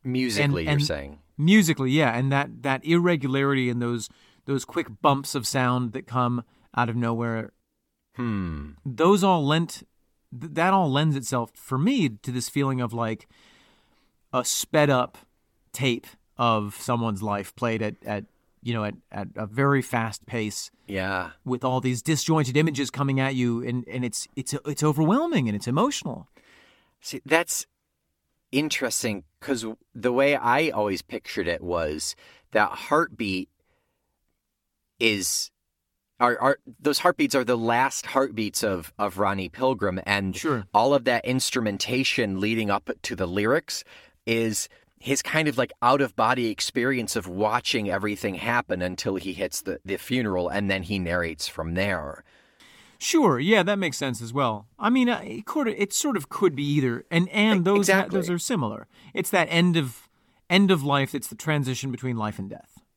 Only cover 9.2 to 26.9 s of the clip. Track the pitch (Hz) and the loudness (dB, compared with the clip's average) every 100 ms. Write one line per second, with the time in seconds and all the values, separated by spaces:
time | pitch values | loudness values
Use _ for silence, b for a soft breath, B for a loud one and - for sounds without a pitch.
9.2 | 190 175 139 156 170 - - _ _ _ | 6 4 4 2 0 -8 -18 _ _ _
10.2 | _ 123 160 151 175 196 165 135 156 135 | _ -14 -8 0 2 4 2 2 2 0
11.2 | 120 127 117 - - 131 185 277 147 107 | -2 -4 -4 -10 -4 0 2 2 0 -2
12.2 | - 123 110 139 139 131 123 117 113 110 | -6 -4 -4 -2 0 0 -4 -2 -4 -6
13.2 | - b b b b b b b b _ | -12 b b b b b b b b _
14.2 | _ 127 120 - - 156 147 127 127 - | _ -4 -2 -4 0 2 4 4 0 -6
15.2 | _ _ _ _ _ - 131 120 - - | _ _ _ _ _ -2 0 0 -6 -20
16.2 | _ - 120 110 104 - - 120 113 98 | _ -2 2 2 -2 -8 -4 -2 0 -2
17.2 | 104 101 98 - 120 113 107 110 - 104 | -4 -4 -6 -6 -4 -2 -4 -6 -6 -6
18.2 | 110 _ _ _ 120 117 104 - _ 101 | -8 _ _ _ -6 -4 -4 -8 _ -12
19.2 | 101 - 107 113 139 139 120 120 113 - | -10 -10 -8 0 2 2 0 -4 -4 -8
20.2 | - 120 107 - - _ - 98 92 92 | -8 -6 -4 -6 -12 _ -8 -6 -2 -4
21.2 | 87 - - 123 131 127 127 123 - 156 | -6 -10 -6 -4 -2 0 0 -2 -2 -2
22.2 | - 160 131 139 160 135 135 131 139 135 | 2 2 2 2 2 0 -4 -2 0 0
23.2 | 135 131 123 117 120 123 123 123 123 - | 0 0 0 0 -2 -6 -6 -6 -6 -6
24.2 | - - 127 143 - 147 151 147 160 233 | -10 -10 -6 -6 -6 0 0 4 4 4
25.2 | 339 269 120 101 120 135 247 277 - - | 2 0 0 -2 -2 0 0 0 -8 -10
26.2 | - b b b b b b | -14 b b b b b b